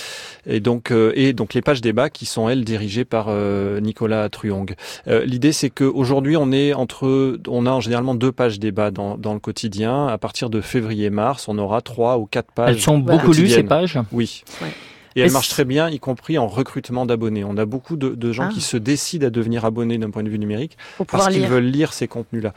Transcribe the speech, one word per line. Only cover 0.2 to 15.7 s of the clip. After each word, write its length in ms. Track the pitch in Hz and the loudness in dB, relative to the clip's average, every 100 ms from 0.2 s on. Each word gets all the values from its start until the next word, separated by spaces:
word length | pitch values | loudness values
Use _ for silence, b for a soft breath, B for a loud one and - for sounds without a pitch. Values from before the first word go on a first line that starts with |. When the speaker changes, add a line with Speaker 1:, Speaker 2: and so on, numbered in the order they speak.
| B B - | B B -4
Speaker 1:
et 140 | 113 | 0
donc, 300 | 110 120 - | 0 0 2
euh, 220 | 113 110 | 4 4
et 180 | - 135 | 4 2
donc 220 | 123 110 | 2 -2
les 80 | 127 | 0
pages 180 | 151 135 | 0 0
débat 300 | 117 107 151 | 0 0 0
qui 160 | - 117 | -4 -8
sont, 220 | 120 113 | -2 0
elles, 140 | 131 | 0
dirigées 420 | 110 110 104 110 120 | -2 -4 -2 -4 -2
par, 200 | 113 107 | -2 0
euh, 520 | 104 101 101 98 101 | 0 0 0 -2 -2
Nicolas 480 | 107 - 110 110 104 | -4 -2 -2 0 -2
Truong. 460 | - 110 98 95 92 B B - | -4 -4 -4 -6 -10 B B 0
Euh, 160 | 117 | 0
l'idée, 280 | 123 123 143 | 0 2 2
c'est 180 | 151 135 | 2 -2
qu'aujourd'hui, 680 | - 135 135 123 139 139 160 | 0 0 2 2 2 2 2
on 160 | 135 | 4
est 220 | 135 143 | 4 2
entre, 640 | 131 120 - 135 135 131 117 - | 2 -2 -2 0 2 2 -2 -4
on 180 | 123 123 | 0 2
a 140 | 131 | 0
généralement 340 | 107 120 131 | 0 -2 0
deux 180 | 120 127 | 0 0
pages 260 | 123 120 104 | 2 0 0
débat 300 | 107 98 104 | -2 0 -2
dans, 260 | 98 101 110 | -2 -6 -6
dans 160 | 107 | -6
le 80 | 107 | -6
quotidien. 680 | - 107 113 98 110 135 143 | -6 -6 -6 -2 -2 0 -2
À 100 | 107 | -4
partir 320 | 110 - 123 | -6 -6 -4
de 100 | 107 | -4
février-mars, 880 | - 127 110 107 104 104 117 135 - | -2 -2 -2 0 0 2 0 -2 -4
on 80 | 104 | -4
aura 220 | 98 117 | -2 -2
trois 380 | - 117 117 123 | -2 0 2 2
ou 80 | 104 | -2
quatre 260 | 123 - | -6 -4
pages 220 | - 120 113 | 2 2 4
Speaker 2:
Elles 40 | |
sont 180 | 151 151 | 4 4
beaucoup 340 | 127 160 175 | 6 6 8
lues, 160 | 156 196 | 6 6
ces 140 | 233 | 6
Speaker 1:
quotidiennes. 60 | 208 | 4
Speaker 2:
pages ? 300 | 156 180 135 107 | 2 2 -2 -2
Speaker 1:
Oui. 300 | 120 110 - - B | -2 -2 -6 -16 B
Speaker 3:
Ouais. 80 | 165 B B B B - | -10 B B B B 2
Speaker 1:
Et 40 | |
elles 40 | 175 | 4
Speaker 2:
Est-ce 60 | |
Speaker 1:
marchent 160 | 135 - | 4 2
très 160 | - | 0
bien, 260 | 131 | 0